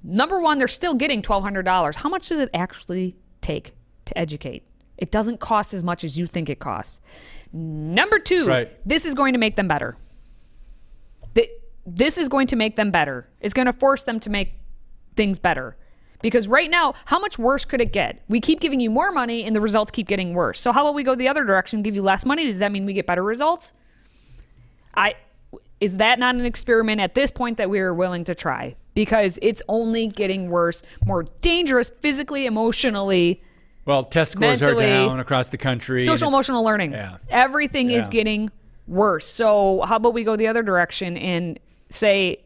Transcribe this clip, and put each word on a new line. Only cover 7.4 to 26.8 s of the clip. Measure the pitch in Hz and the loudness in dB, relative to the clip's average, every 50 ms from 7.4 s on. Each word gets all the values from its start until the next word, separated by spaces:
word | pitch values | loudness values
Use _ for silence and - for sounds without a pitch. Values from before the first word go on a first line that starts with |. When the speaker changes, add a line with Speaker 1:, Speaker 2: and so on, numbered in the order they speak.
| - - | -20 -14
Speaker 1:
Number | - 160 165 160 156 156 151 156 170 220 330 415 427 415 | -12 -10 -8 -8 -8 -8 -6 -2 2 4 6 6 6 6
two, | - - 359 359 311 | 4 2 2 2 4
Speaker 2:
Right. | 208 131 127 120 - - - - | 4 4 2 2 -2 -8 -10 -2
Speaker 1:
this | 185 277 320 - | 0 2 2 2
is | 339 277 | 0 0
going | 254 285 269 | 2 2 2
to | 254 247 | 4 2
make | 220 214 208 | 2 2 2
them | - 196 180 | 0 0 0
better. | 156 143 - 120 - - - - - - - - - - - - - - - - - - - - - - - - - - - - - | 0 -2 -2 -6 -10 -12 -18 -20 -20 -20 -20 -20 -20 -20 -20 -20 -20 -20 -20 -20 -20 -20 -20 -20 -20 -20 -20 -20 -20 -20 -20 0 2
Th-, | 226 233 - - - - - - - - | 2 2 2 -2 -18 -18 -18 -20 -18 -16
this | 185 175 170 240 302 311 359 | -12 0 0 2 2 2 0
is | 330 262 | -2 0
going | 277 269 269 254 | 2 2 2 2
to | 277 | 2
make | 233 220 220 220 | 0 0 0 0
them | - 214 202 | 0 -2 2
better. | 180 170 151 143 135 123 120 - _ _ | 2 2 0 0 -4 -10 -12 -16 _ _
It's | - 208 202 | -6 -2 0
gonna | 262 254 254 | 2 2 2
force | 247 - 269 269 277 269 | 2 2 4 2 2 2
them | - - 233 220 | 0 -6 -6 -6
to | - 214 | -4 -4
make | 208 202 190 185 - - - - - - - - - - - - - | -4 -2 -2 -4 -6 -10 -14 -16 -16 -16 -18 -20 -20 -20 -20 -8 -2
things | - 214 202 196 - | 0 0 0 0 0
better. | - 180 156 135 127 117 - - - - - _ - - _ - | 0 0 0 0 -4 -10 -14 -18 -20 -20 -20 _ -20 -20 _ -4
Because | - 226 - 240 208 | -4 2 2 2 2
right | 202 233 285 349 302 | 4 2 2 4 4
now, | 339 349 330 277 - - - | 2 2 2 2 0 -4 -4
how | - - 359 | -2 0 0
much | 403 403 - - | 0 -2 -6 0
worse | 226 247 269 269 - | 0 0 2 0 -2
could | - - 262 | -2 0 0
it | 240 202 | 0 0
get? | - 202 156 - - - - - | 0 -2 -2 -2 -4 -10 -6 -2
We | 208 233 | -2 0
keep | 214 - 320 311 | 2 2 0 2
giving | 349 320 269 262 | 0 -2 0 0
you | 240 220 | 0 0
more | 214 262 339 403 | 0 0 0 0
money | 370 302 247 233 233 233 214 | 0 -2 -2 -2 -4 -6 -4
and | 214 220 | -2 0
the | 214 | 0
results | 208 220 202 220 214 208 | 0 2 2 0 0 0
keep | - - 208 - | -4 -8 -4 -2
getting | 196 - 185 175 170 | -2 -2 -2 -4 -2
worse. | 175 170 117 - - | 0 0 0 -2 -2
So | - 247 | 0 2
how | - 269 | 2 4
about | 294 294 294 | 2 2 0
we | 294 | 0
go | 277 262 262 | 0 0 0
the | 240 254 | 2 2
other | 262 277 302 | 0 0 0
direction, | 277 214 196 190 185 - - 214 | 2 2 2 2 2 0 -4 -4
give | 208 214 208 | -4 -2 -2
you | 202 | 0
less | 190 196 190 196 - | 2 2 0 2 2
money? | 262 285 320 330 | -2 0 0 0
Does | 269 208 185 | -2 -2 0
that | 208 202 | -2 -2
mean | 202 196 190 | -2 -2 -4
we | 202 | -4
get | 196 202 180 | -4 -4 -2
better | - 180 175 | -2 -2 -2
results? | 185 208 226 240 285 311 349 349 - - _ _ _ _ _ _ _ _ _ _ _ - - - - _ _ - - - _ _ _ - - | 0 -2 -2 0 0 0 0 -2 -6 -20 _ _ _ _ _ _ _ _ _ _ _ -20 -20 -20 -20 _ _ -20 -20 -20 _ _ _ -6 -2
I, | - 196 208 214 - - _ _ - - - - - _ _ - _ | 0 0 0 0 -4 -18 _ _ -20 -20 -20 -20 -20 _ _ -6 _
is | 202 202 185 | -4 -4 0
that | 190 220 220 247 240 | 2 2 2 4 2
not | 254 247 247 | 2 0 0
an | 247 247 | 0 -2
experiment | 240 240 - - - 233 226 | -4 -4 -6 0 2 2 2